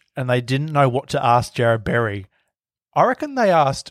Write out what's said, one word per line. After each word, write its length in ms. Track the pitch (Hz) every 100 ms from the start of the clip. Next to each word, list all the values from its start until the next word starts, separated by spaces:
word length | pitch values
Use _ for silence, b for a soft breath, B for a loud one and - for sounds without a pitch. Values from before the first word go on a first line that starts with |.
| _ -
and 140 | 127
they 100 | 123
didn't 320 | 120 135 151
know 160 | 147 135
what 200 | 123 -
to 140 | 143
ask 300 | 131 120 117
Jarrod 300 | - 117 113
Berry. 420 | 104 120 113 101 95 _ _ _ _ _ _ -
I 60 | 196
reckon 280 | 254 302
they 160 | 262 214
asked 400 | 170 139 135 -